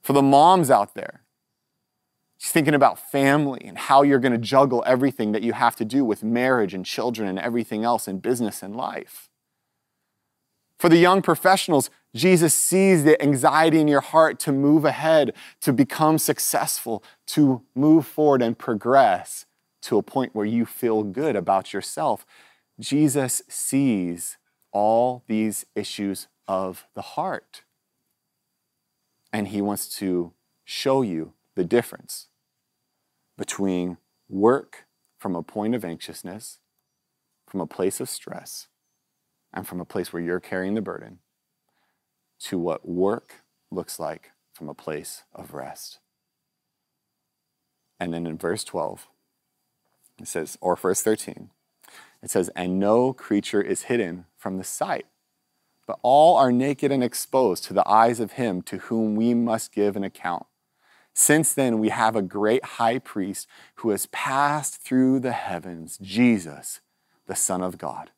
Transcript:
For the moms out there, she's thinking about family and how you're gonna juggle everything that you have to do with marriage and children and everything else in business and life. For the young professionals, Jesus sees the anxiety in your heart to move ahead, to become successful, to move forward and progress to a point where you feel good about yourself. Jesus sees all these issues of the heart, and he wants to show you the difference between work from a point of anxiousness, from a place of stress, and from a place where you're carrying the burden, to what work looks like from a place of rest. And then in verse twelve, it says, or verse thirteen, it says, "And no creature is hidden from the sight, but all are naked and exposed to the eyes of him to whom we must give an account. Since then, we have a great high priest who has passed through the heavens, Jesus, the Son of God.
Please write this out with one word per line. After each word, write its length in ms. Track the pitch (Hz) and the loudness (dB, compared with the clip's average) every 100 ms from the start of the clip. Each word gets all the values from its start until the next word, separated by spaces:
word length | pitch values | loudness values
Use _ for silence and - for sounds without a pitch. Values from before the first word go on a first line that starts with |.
For 140 | - | 2
the 80 | 139 | 4
moms 480 | 139 139 160 185 147 | 6 8 8 6 6
out 240 | 120 104 | 4 2
there, 300 | - - - _ _ _ _ _ _ _ _ _ _ _ _ | -6 -12 -16 _ _ _ _ _ _ _ _ _ _ _ _
she's 140 | - | 0
thinking 200 | 170 151 | 2 4
about 240 | 143 135 90 | 6 4 4
family 640 | - 139 139 147 143 131 - | -6 2 4 4 2 -4 -14
and 100 | - | -12
how 240 | - 139 | 4 6
you're 180 | 143 139 | 6 4
gonna 200 | 131 117 | 4 0
juggle 440 | 110 135 139 123 - | 2 4 4 2 2
everything 460 | 127 139 131 107 | 2 2 0 -2
that 100 | 107 | 0
you 100 | 117 | -2
have 240 | 104 120 - | 0 0 0
to 80 | |
do 220 | 110 131 127 | -2 0 0
with 180 | 101 | -2
marriage 480 | 107 117 127 127 101 | -2 0 2 2 0
and 140 | 92 92 | -4 -8
children 420 | - 120 113 104 | -6 -6 -4 -6
and 100 | 95 | -4
everything 460 | 117 120 113 107 | -4 -6 -6 -4
else 240 | 113 120 - | -2 -2 -4
in 100 | 95 | -6
business 440 | 117 123 113 - | -4 -2 -4 -6
and 120 | 95 | -14
life. 540 | 110 139 - - - _ _ _ _ _ _ _ _ _ _ _ _ _ _ _ _ | -10 -10 -10 -14 -20 _ _ _ _ _ _ _ _ _ _ _ _ _ _ _ _
For 100 | 175 | 6
the 80 | 170 | 8
young 240 | 175 196 | 8 6
professionals, 680 | 185 160 190 190 - 151 131 _ _ | 4 2 4 2 4 2 2 _ _
Jesus 400 | 117 165 180 160 | 0 4 6 4
sees 500 | - - 185 196 180 | 2 2 4 6 6
the 160 | 147 151 | 6 4
anxiety 580 | 143 139 147 143 165 160 | 4 2 2 4 4 4
in 100 | 151 | 4
your 120 | 139 | 2
heart 400 | - 160 160 - | 4 4 4 2
to 120 | - | -2
move 340 | 135 143 156 147 | 0 4 4 4
ahead, 480 | - 156 160 131 - - _ | -2 2 2 2 -2 -18 _
to 100 | - | -2
become 460 | 123 135 - 156 160 | 2 0 2 2 2
successful, 880 | - 147 - - 160 - - 110 - _ - | 0 -2 -2 -2 -4 -6 -6 -8 -10 _ -8
to 360 | - 143 127 _ | 2 2 2 _
move 320 | 127 147 160 143 | 0 6 6 4
forward 340 | - 151 135 | 0 4 4
and 160 | 117 117 | 2 -2
progress 880 | - 110 117 135 120 90 - - - _ _ _ | -4 -4 4 6 6 2 -4 -16 -18 _ _ _
to 140 | - 110 | -2 0
a 60 | |
point 320 | - 139 127 | 0 -4 -4
where 120 | 110 104 | -4 -2
you 200 | 117 113 | -2 -4
feel 360 | - 120 110 | -4 -2 0
good 340 | 104 95 156 104 | -2 -4 -2 -2
about 360 | 90 95 92 | 0 0 0
yourself. 540 | 98 - - 156 110 - _ _ _ _ _ | -10 -8 -6 -4 -4 -8 _ _ _ _ _
Jesus 640 | 110 143 151 135 131 - - | -4 0 2 2 -2 -4 -8
sees 880 | - - 135 139 107 87 85 - - _ _ _ | -10 -4 -2 0 0 -2 -6 -12 -16 _ _ _
all 500 | 101 107 113 123 127 _ | -2 2 2 0 -4 _
these 380 | 110 110 101 - | -2 -2 -4 -10
issues 540 | - 101 - 101 95 - _ - | -10 -10 -6 -6 -6 -12 _ -6
of 400 | 95 95 90 _ | -4 -4 -10 _
the 80 | - | -18
heart, 600 | - - 180 151 _ - _ _ _ _ _ _ _ _ _ _ _ _ _ _ _ _ _ | -12 -8 -8 -8 _ -20 _ _ _ _ _ _ _ _ _ _ _ _ _ _ _ _ _
and 160 | 110 101 | -6 -4
he 140 | 101 | -4
wants 260 | 101 101 - - | -4 -4 -8 -6
to 340 | 98 90 85 _ _ _ | -4 -2 -4 _ _ _
show 360 | _ - 139 135 | _ -6 -2 0
you 320 | 120 82 78 _ _ | 0 -4 -8 _ _
the 100 | - | -6
difference 640 | 85 120 117 - - - - _ _ _ _ _ _ _ _ _ _ _ | 0 0 0 -12 -18 -18 -18 _ _ _ _ _ _ _ _ _ _ _
between 580 | - - 98 90 90 85 _ _ _ | -10 -4 -2 -2 -4 -8 _ _ _
work 580 | 95 107 131 - - _ _ _ _ | 2 4 4 -2 -20 _ _ _ _
from 180 | 101 | -8
a 80 | 87 | -8
point 320 | 80 110 107 | -8 -6 -4
of 100 | 120 | -4
anxiousness, 760 | 90 127 - - 95 101 - - _ _ _ _ _ _ _ _ _ | -6 -12 -14 -16 -16 -16 -18 -20 _ _ _ _ _ _ _ _ _
from 140 | 95 | -8
a 60 | 80 | -8
place 340 | - 104 - | -2 -4 -2
of 100 | 131 | -10
stress, 580 | - - - - - - _ _ _ _ _ _ _ _ | -12 -14 -16 -16 -20 -20 _ _ _ _ _ _ _ _
and 120 | - 95 | -14 -12
from 140 | 90 | -12
a 60 | 87 | -10
place 260 | 104 90 | -8 -8
where 100 | 87 | -8
you're 180 | 85 87 | -6 -6
carrying 340 | - 92 92 | -6 -8 -4
the 80 | 107 | -6
burden, 380 | 95 90 - 90 _ _ _ _ _ _ _ _ _ _ _ _ | -6 -12 -16 -20 _ _ _ _ _ _ _ _ _ _ _ _
to 200 | - 92 | -8 -6
what 280 | 85 80 - | -4 -6 -8
work 580 | 87 95 113 _ - _ _ _ | -2 -2 -2 _ -20 _ _ _
looks 280 | 92 - - | -12 -10 -10
like 340 | 80 80 _ _ _ | -10 -12 _ _ _
from 160 | _ 76 | _ -18
a 60 | |
place 480 | 71 - 76 - - _ | -14 -12 -12 -12 -20 _
of 200 | - 90 | -20 -18
rest. 460 | 71 67 - - - _ _ _ _ _ _ _ _ _ _ _ _ _ _ _ _ _ _ _ _ | -16 -16 -16 -20 -20 _ _ _ _ _ _ _ _ _ _ _ _ _ _ _ _ _ _ _ _
And 140 | 87 | -10
then 140 | 82 85 | -8 -8
in 100 | 80 | -8
verse 260 | 82 101 | -6 -6
twelve, 460 | - 92 80 - - _ _ _ _ _ _ _ _ _ _ _ | -8 -8 -8 -10 -20 _ _ _ _ _ _ _ _ _ _ _
it 100 | - | -12
says, 300 | 87 76 - | -10 -10 -6
or 160 | 90 87 | -4 -2
verse 260 | 92 95 | 0 -2
thirteen, 480 | - 107 - - 101 _ _ _ _ - - _ | 0 -2 -4 -16 -20 _ _ _ _ -20 -20 _
it 80 | - | -4
says, 200 | 104 85 | -2 -2
"And 240 | - 90 92 | -4 -4 -2
no 360 | 101 113 127 | 2 2 2
creature 480 | 127 - 104 - 104 | -4 -2 -2 0 -4
is 220 | - 95 | -2 -6
hidden 420 | - 120 95 87 87 _ | -4 -4 -2 -8 -16 _
from 220 | 104 95 | -10 -8
the 60 | |
sight, 420 | 92 - - - - _ _ _ _ _ _ _ - | -10 -8 -6 -8 -10 _ _ _ _ _ _ _ -14
but 120 | - | -6
all 340 | 123 139 160 160 | 2 6 6 6
are 160 | 135 | 4
naked 400 | 123 135 139 143 | 2 -2 -2 -2
and 100 | 135 | 0
exposed 600 | 123 - - 131 123 87 | -2 -6 -4 0 0 -2
to 80 | - | -4
the 160 | 95 - | -2 2
eyes 320 | 107 117 117 | 4 4 2
of 120 | 107 | -6
him 280 | - 120 92 | -6 -6 -6
to 160 | - - | -8 -14
whom 380 | - 113 110 107 | -6 -4 -2 0
we 160 | 113 | 0
must 380 | 120 117 113 - | 0 0 -4 -6
give 240 | - 101 101 | -2 -2 -2
an 80 | |
account. 420 | 95 - 90 85 - _ _ _ _ _ _ | -8 -8 -8 -8 -12 _ _ _ _ _ _
Since 420 | - - 151 156 | -2 4 4 2
then, 260 | - 131 113 | -2 0 0
we 80 | 110 | -2
have 260 | 113 110 | 0 0
a 80 | 110 | 0
great 420 | 92 101 104 127 | -4 -2 0 0
high 340 | - - 117 123 | -2 -4 -2 -2
priest 500 | - 107 95 95 - _ - - | -6 -8 -6 -8 -14 _ -20 -8
who 140 | 113 | -4
has 160 | 98 - | -4 -6
passed 720 | - - 135 143 151 143 - | -8 -6 -2 0 -2 -6 -12
through 440 | - 131 131 131 | -4 0 2 0
the 120 | 127 | -2
heavens, 640 | 117 - 90 90 85 82 - | -6 -8 -10 -10 -16 -16 -18
Jesus, 800 | 95 101 123 110 85 71 - - _ _ _ _ _ | -10 0 2 2 -4 -16 -16 -18 _ _ _ _ _
the 80 | |
Son 280 | 95 - 92 | -6 -4 -4
of 160 | 92 87 | -6 -8
God. 320 | 76 58 - | -10 -12 -16